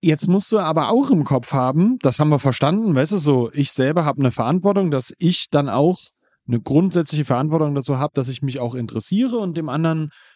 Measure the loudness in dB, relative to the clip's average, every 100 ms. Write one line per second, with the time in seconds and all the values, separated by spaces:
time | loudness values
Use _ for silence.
0 | 2 0 2 0 2 0 0 0 2 2
1 | 4 2 2 -2 0 -2 0 2 2 2
2 | 0 2 2 2 2 0 0 0 0 2
3 | 2 0 2 2 2 -2 -2 0 0 0
4 | 0 0 0 0 0 0 2 0 0 -2
5 | -6 -2 0 0 0 0 0 2 2 0
6 | -6 _ _ _ -4 -4 2 2 2 0
7 | 0 -2 0 0 0 0 0 -2 -2 -2
8 | -2 -4 -4 -4 -6 -4 -6 -6 -6 -6
9 | -4 -2 -2 -2 -4 -4 -4 -2 0 -2
10 | -4 -10 -20